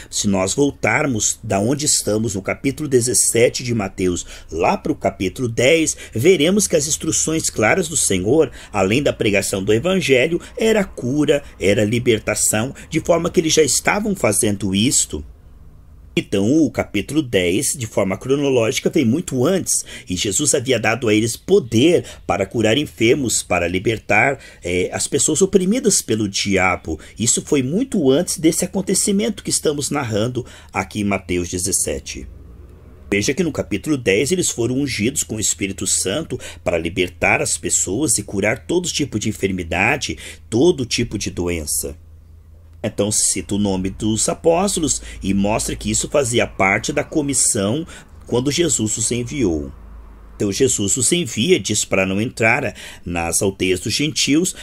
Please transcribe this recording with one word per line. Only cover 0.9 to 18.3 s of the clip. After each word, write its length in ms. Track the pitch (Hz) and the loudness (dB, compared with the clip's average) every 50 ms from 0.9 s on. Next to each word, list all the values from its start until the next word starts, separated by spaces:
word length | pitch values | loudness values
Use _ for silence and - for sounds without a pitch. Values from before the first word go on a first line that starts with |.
| 110 135 156 147 123 107 - - - - - | 0 2 0 0 0 0 0 -2 -2 -4 -4
da 160 | 110 104 98 | -2 0 0
onde 280 | 101 113 147 139 151 | 2 2 0 0 0
estamos, 480 | 139 - - - 107 104 110 110 117 - | 0 0 0 0 0 0 0 0 0 -2
no 80 | 98 92 | -4 -4
capítulo 440 | - 95 - - 135 131 - 151 | -4 -6 -2 -2 -4 -2 -2 -4
dezessete 760 | 143 135 123 117 123 - - - - - 117 120 131 120 - 135 | 2 2 2 4 4 2 2 2 2 4 4 4 4 4 0 -4
de 100 | 120 117 | -2 -2
Mateus, 520 | 113 98 95 - - 95 90 87 82 - - - - - - 78 | 0 -2 -4 -2 0 0 0 0 -2 -6 -10 -14 -18 -16 -10 -4
lá 240 | 80 90 120 190 | 0 2 2 2
pro 180 | 208 - - 151 | 0 -2 -4 -4
capítulo 540 | - - 95 - - 101 92 - - 131 117 | -2 -2 -4 -2 0 -4 -4 -4 -4 -6 -4
dez, 480 | 117 113 117 135 165 170 160 147 - - - - - | -2 2 4 4 6 4 4 0 -2 -6 -8 -10 -6
veremos 540 | 110 123 175 190 151 143 175 196 214 196 | 0 4 4 6 6 6 4 4 2 2
que 100 | - - | 2 2
as 100 | 160 139 | 0 0
instruções 600 | 160 143 - - 160 143 - - - 156 160 - - | 0 -4 -4 -2 -2 -2 0 0 0 -2 -2 -2 -4
claras 400 | - - 110 110 127 190 175 156 | -2 2 2 2 4 2 0 -2
do 80 | 170 | -2
Senhor, 560 | - - - 98 90 92 104 131 160 151 120 - - - - | -2 0 0 0 0 2 2 4 4 4 2 0 -10 -16 -6
além 320 | - 104 95 95 107 139 143 | -2 0 2 2 2 2 2
da 120 | 131 117 | 0 0
pregação 500 | - 120 110 98 98 98 - - 98 95 | 2 0 2 2 2 0 0 -2 -2 2
do 80 | 104 107 | 2 2
Evangelho, 680 | 113 127 175 190 190 139 123 135 123 127 165 170 170 - - - | 2 2 2 0 0 2 4 4 4 4 2 0 -4 -6 -8 -6
era 300 | - 226 220 220 214 190 | -2 2 2 4 2 2
cura, 580 | - - - - 120 131 151 147 139 151 143 - - - - | -2 -6 -8 -4 -2 0 0 2 4 2 2 0 -6 -10 -2
era 280 | 90 95 104 110 107 | 2 2 4 4 2
libertação, 880 | 104 117 117 120 120 110 107 - - 107 - - - - 107 113 139 135 - - - | 2 2 0 2 2 2 2 2 -2 -2 -2 0 0 0 0 -2 -2 -6 -10 -12 -4
de 100 | - 160 | -4 -4
forma 300 | 160 - 175 165 170 175 | 0 2 2 2 2 0
que 100 | - 180 | 0 0
eles 140 | 165 156 147 | 2 2 4
já 80 | 156 156 | 4 4
estavam 520 | 131 - - - - - 208 214 220 196 | 4 2 0 0 0 0 0 0 -2 -2
fazendo 600 | - - 113 107 - - 107 101 98 - 98 95 | 0 0 0 0 2 0 0 0 0 -2 0 2
isto. 500 | 98 110 139 139 - - - - 78 76 - - - - - - - - - - - - - - - - - - 180 | 2 2 2 2 2 0 -2 -4 -10 -10 -12 -18 -20 -20 -20 -20 -20 -20 -20 -20 -20 -20 -20 -20 -20 -16 -6 -4 -4
Então, 320 | - - - 98 98 107 143 165 156 | -4 -2 -2 0 2 4 4 4 2
o 40 | 120 | 2
capítulo 540 | - - 92 - - 104 95 - 131 156 147 | 0 -4 -6 -2 -2 -4 -4 -2 -2 -2 -2
dez, 540 | 120 117 95 90 87 90 117 147 - - 156 | 0 0 2 2 2 2 0 0 -2 -4 -6
de 80 | 117 | -8
forma 320 | 110 - 117 101 95 95 - | -6 -2 -2 0 0 -2 -4
cronológica, 720 | - 123 | -2 -2